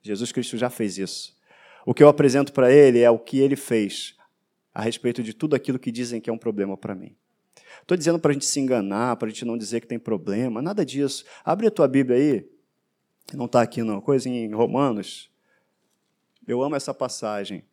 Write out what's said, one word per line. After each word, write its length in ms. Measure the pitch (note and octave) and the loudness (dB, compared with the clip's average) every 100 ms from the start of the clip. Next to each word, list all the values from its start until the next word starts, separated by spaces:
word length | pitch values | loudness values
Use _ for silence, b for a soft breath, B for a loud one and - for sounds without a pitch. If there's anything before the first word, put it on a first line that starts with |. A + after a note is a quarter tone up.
Jesus 300 | G#2 G2+ A#2+ | -8 -8 -6
Cristo 260 | - A#2+ A#2 | -6 -8 -6
já 100 | B2 | -6
fez 300 | - G#2+ F#2 | -4 -6 -6
isso. 360 | F#2+ - - _ b b b b - | -8 -10 -16 _ b b b b -6
O 80 | |
que 80 | - | 8
eu 60 | D3 | 8
apresento 440 | D3 C#3+ C3+ C3+ | 8 4 4 0
pra 180 | - B2 | 2 6
ele 300 | C#3+ C#3 A#2+ | 8 8 8
é 100 | A#2+ | 6
o 80 | A2+ | 4
que 200 | - C3+ | 0 0
ele 180 | C3+ C#3 | 2 0
fez 580 | - A#2 G2+ - - _ b _ _ _ _ | -2 -2 -2 -6 -14 _ b _ _ _ _
a 80 | - | -6
respeito 400 | A2 A#2 B2 A#2+ | -6 -4 -6 -4
de 100 | A2 | -8
tudo 240 | A2 D3+ C#3 | -6 -2 -2
aquilo 220 | D3+ B2+ | -2 -6
que 120 | - | -6
dizem 300 | A#2 A#2+ A#2 | -8 -8 -8
que 80 | A2+ | -8
é 40 | |
um 40 | A2+ | -6
problema 400 | A#2 G#2 G2+ F#2+ | -6 -4 -6 -6
pra 180 | G#2+ | -10
mim. 220 | F#2+ F#2 _ _ _ _ B B B - | -12 -14 _ _ _ _ B B B -4
Tô 100 | F3+ | -2
dizendo 220 | D#3 E3+ | 0 2
pra 160 | D#3+ | 0
gente 100 | C#3 | 0
se 160 | - D3 | -4 -2
enganar, 560 | C3 B2 G2 G2+ B2 A#2 | 0 0 -2 -2 -2 -4
pra 140 | A2+ | -6
gente 160 | G#2+ A#2+ | -8 -8
não 100 | A#2 | -8
dizer 240 | G#2 A#2 | -6 -8
que 60 | - | -6
tem 120 | A#2+ | -10
problema, 640 | - G#2+ E2 G2+ B2+ A2+ | -6 -6 -4 -4 -4 -4
nada 240 | D#3 G#3 | -6 -4
disso. 400 | C#3+ C3+ C#3 - B B | -4 -2 -4 -6 B B
Abre 260 | - F3+ A3 | -4 0 0
a 20 | |
tua 180 | G#3 C#3+ | 2 2
Bíblia 300 | C3+ B2+ B2 | 4 2 2
aí, 280 | D3 A2+ - _ _ _ _ _ _ _ - | 2 0 -4 _ _ _ _ _ _ _ -16
não 160 | C#3 A#2+ | -10 0
tá 140 | B2 | 2
aqui 200 | A#2 - | 2 -2
não, 160 | A2+ G2+ | -4 -4
coisa 280 | A#2+ C#3 B2+ | 0 0 -2
em 240 | B2 A2 | -6 -6
Romanos. 760 | G#2+ A2+ A#2 C#3 G#2 F#2+ - - _ _ _ _ _ _ _ _ _ _ _ - | -2 0 0 -2 -2 -8 -16 -20 _ _ _ _ _ _ _ _ _ _ _ -6
Eu 160 | B2 | -4
amo 140 | C#3 C#3+ | -2 -4
essa 160 | - | -6
passagem. 720 | - B2+ - A2 G#2 G2 F#2 _ | -8 -8 -6 -6 -6 -8 -12 _